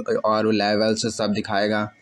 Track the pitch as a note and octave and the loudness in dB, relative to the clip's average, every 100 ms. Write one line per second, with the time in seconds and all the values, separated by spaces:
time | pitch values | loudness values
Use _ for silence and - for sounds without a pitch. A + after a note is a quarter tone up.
0 | - - G#2+ G#2+ G#2+ G#2+ G#2 G#2 A2 G#2+ | 0 -2 0 2 2 2 2 2 2 0
1 | A#2 G#2+ G#2+ G#2 G#2+ G2+ G#2 G#2+ G#2+ - | -2 -2 -2 -2 -2 0 0 0 -2 -8